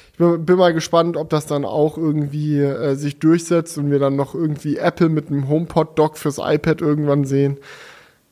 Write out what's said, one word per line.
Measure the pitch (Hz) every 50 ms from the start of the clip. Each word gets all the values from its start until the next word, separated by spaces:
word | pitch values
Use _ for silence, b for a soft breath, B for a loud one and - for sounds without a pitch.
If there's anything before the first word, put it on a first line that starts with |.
| B B
Ich | B -
bin, | 170 170 170 165 165
bin | 151 180 185
mal | 185 175 160
gespannt, | 165 156 - - 170 165 170 170 156
ob | 160 156
das | 160 151 147 -
dann | 151 143 139
auch | 98 101 151 147 156 151 160
irgendwie, | 165 156 147 151 147 143 143 151 151 151 151 143
äh, | 143 139 135 - - 143 139
sich | 139 147 147 143 -
durchsetzt | 156 156 165 170 165 - 175 165 160 165 - 151
und | 143 143
wir | 143 139
dann | 139 135 139
noch | 139 139 - -
irgendwie | 160 170 156 151 139 - 151 143 -
Apple | - 175 165 - 180 160
mit | 160 151 147 -
einem | 147 143 135 135
HomePod-Dock | 151 160 170 160 - 165 156 156 - - 156 151 - -
fürs | - 151 135 -
iPad | - - 151 151 - 165 156 160
irgendwann | 165 151 147 151 147 147 143 147 139
sehen. | 135 139 139 139 139 139 139 B B B B B B B B B B B B B _